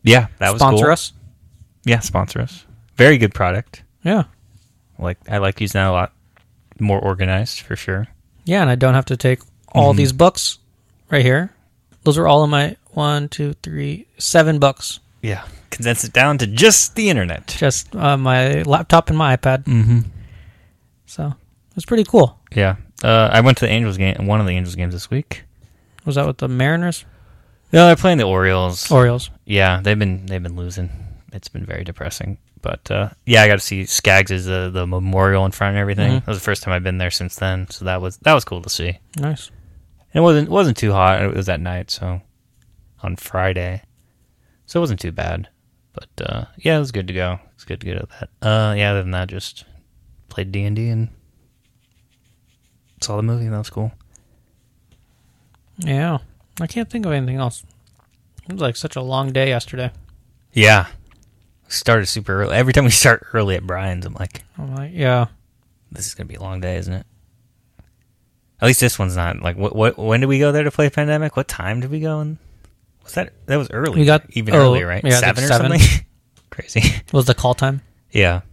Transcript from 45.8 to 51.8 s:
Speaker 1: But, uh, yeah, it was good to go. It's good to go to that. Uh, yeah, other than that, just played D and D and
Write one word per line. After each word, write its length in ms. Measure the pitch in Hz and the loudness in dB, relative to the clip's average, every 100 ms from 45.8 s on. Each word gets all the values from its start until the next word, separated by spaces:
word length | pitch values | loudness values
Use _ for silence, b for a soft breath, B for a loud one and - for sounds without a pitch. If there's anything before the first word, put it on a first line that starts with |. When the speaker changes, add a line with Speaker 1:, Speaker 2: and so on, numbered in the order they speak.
| _ | _
Speaker 1:
But, 160 | - - - 50 | -20 -20 -12 -8
uh, 200 | - - - | -8 -10 -6
yeah, 200 | 156 156 | -2 -2
it 20 | |
was 120 | 139 | -2
good 140 | 110 92 | -6 -6
to 60 | |
go. 260 | 92 90 90 _ _ | -6 -4 -6 _ _
It's 100 | - | -14
good 160 | - | -12
to 40 | 85 | -8
go 60 | 87 | -10
to 80 | - - | -10 -14
that. 100 | - _ 110 | -18 _ 0
Uh, 260 | 110 107 104 | 0 0 0
yeah, 160 | 101 | 0
other 100 | 101 | 0
than 100 | 92 | -4
that, 160 | 92 92 | -6 -6
just 380 | 92 - - - - _ _ _ _ _ | -10 -14 -18 -20 -20 _ _ _ _ _
played 220 | - 95 | -10 -8
D 120 | 98 | -4
and 120 | 101 107 | -4 -4
D 120 | 117 | -4
and 200 | 113 113 - _ _ _ _ _ _ | -4 -6 -10 _ _ _ _ _ _